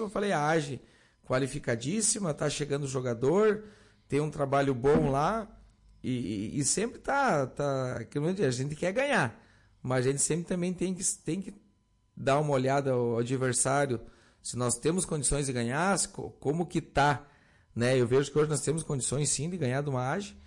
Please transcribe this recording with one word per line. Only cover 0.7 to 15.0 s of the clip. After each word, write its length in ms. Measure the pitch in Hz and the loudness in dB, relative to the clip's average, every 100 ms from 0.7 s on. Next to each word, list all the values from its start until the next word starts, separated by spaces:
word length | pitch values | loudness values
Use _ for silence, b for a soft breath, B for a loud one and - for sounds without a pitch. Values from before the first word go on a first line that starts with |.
| 123 b b b b - | -8 b b b b -2
qualificadíssima, 1080 | 131 135 143 135 117 131 214 208 220 180 | 0 0 -4 -2 -2 -2 0 0 0 -2
tá 160 | 143 151 | -2 -2
chegando 340 | - 143 143 | -2 -4 -4
o 40 | 139 | -4
jogador, 760 | 131 127 113 131 185 214 202 B B B B - | -4 -4 0 2 4 4 2 B B B B -4
tem 120 | 139 | -2
um 100 | 151 | -2
trabalho 440 | 151 139 139 139 | -2 0 2 2
bom 360 | 123 135 151 147 | 2 6 6 4
lá, 360 | 135 160 226 208 - - _ - - | 2 2 0 -6 -14 -20 _ -20 -10
e, 80 | 120 127 90 107 104 123 | -4 -2 -2 -4 -4 -2
e, 40 | |
e 40 | |
sempre 360 | 131 - 233 - | 0 0 -2 -6
tá, 460 | - 277 262 156 131 | -2 0 2 2 0
tá, 580 | - 143 135 127 120 113 | -2 -2 -2 -4 -6 -6
como 140 | 147 156 | -4 -2
eu 60 | |
disse, 120 | 190 135 | 0 0
a 40 | |
gente 240 | 123 143 151 | 0 -4 -2
quer 160 | 175 | -2
ganhar, 500 | 208 285 226 127 - B B B B | 0 2 2 0 -4 B B B B
mas 240 | 127 127 127 | -2 0 2
a 60 | |
gente 100 | 139 | 0
sempre 240 | - 160 170 | 0 -2 -2
também 280 | 185 180 | -2 -2
tem 200 | 180 180 | -2 -2
que, 100 | 180 185 - | -2 -4 -4
tem 180 | - 175 | -6 -6
que 120 | 190 - _ _ _ _ _ - | -6 -16 _ _ _ _ _ -4
dar 240 | 123 139 | 2 2
uma 120 | 151 | 2
olhada 380 | 135 131 139 135 | 2 2 2 2
ao 260 | 123 120 113 | 2 2 0
adversário, 800 | 120 131 127 123 131 139 139 113 B B B B | 0 0 0 0 0 0 0 -2 B B B B
se 160 | - 117 | -10 -2
nós 200 | 123 - | -2 0
temos 280 | 147 180 | 0 0